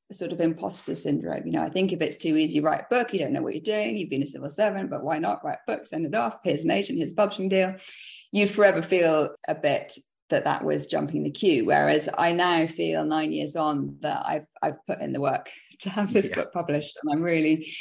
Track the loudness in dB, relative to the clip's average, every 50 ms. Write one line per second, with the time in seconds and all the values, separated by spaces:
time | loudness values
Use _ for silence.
0 | _ -16 -10 -8 -6 -6 -2 0 0 0 0 -2 -4 -8 -8 -8 -8 -8 -6 -4
1 | -2 -2 -2 -2 -2 -4 -6 -6 -4 -2 -2 -2 -2 0 0 0 0 0 0 0
2 | -2 -2 -2 -2 -2 0 2 2 2 2 2 2 2 2 0 0 0 0 0 0
3 | 0 0 -2 -2 -2 -2 -2 -2 -2 -4 -6 -4 -4 -2 -2 0 -2 -2 -2 -4
4 | -4 -2 -2 -2 -2 -4 -6 -10 -10 -6 -2 0 2 2 2 -2 -4 -6 -6 -6
5 | -4 -2 -2 0 0 -2 -2 -2 -4 -6 -6 -6 -6 -6 -6 -6 -6 -8 -6 -4
6 | -4 -2 0 0 -2 -2 -4 -4 -2 -2 0 0 2 2 2 2 0 0 -2 -2
7 | -2 0 2 2 2 2 0 -2 -2 2 4 4 2 2 -2 -6 -14 -18 -20 -20
8 | -20 -20 -20 -20 -12 _ 2 2 2 4 6 6 6 6 6 4 2 2 4 4
9 | 6 6 6 4 2 0 -2 -6 -6 -6 -4 0 0 2 2 0 -2 -6 -12 -16
10 | -18 _ _ _ _ 0 0 2 2 2 0 0 0 0 0 -2 -2 -2 -2 -2
11 | -2 -2 -2 -2 -2 -4 -4 2 4 4 4 4 4 4 4 4 4 4 4 2
12 | 2 0 0 0 2 2 2 2 2 4 4 2 2 0 -2 -2 -2 0 0 0
13 | 0 0 0 0 0 0 -2 -4 -4 -4 -2 -2 0 0 0 -2 -2 -4 -6 -6
14 | -4 -4 -2 -2 -2 -2 -2 -4 -4 -10 _ -4 -4 -4 -4 -4 _ -6 -6 -4
15 | -4 -4 -2 -2 0 0 0 -2 -4 -10 -18 -20 -20 _ -18 -12 -10 -6 -2 -2
16 | 0 2 2 2 2 2 0 -4 -4 -4 -4 -4 -2 0 -2 -2 -2 -6 -10 -8
17 | -4 -2 0 0 2 2 2 4 4 4 2 2 0 -6 -12 -14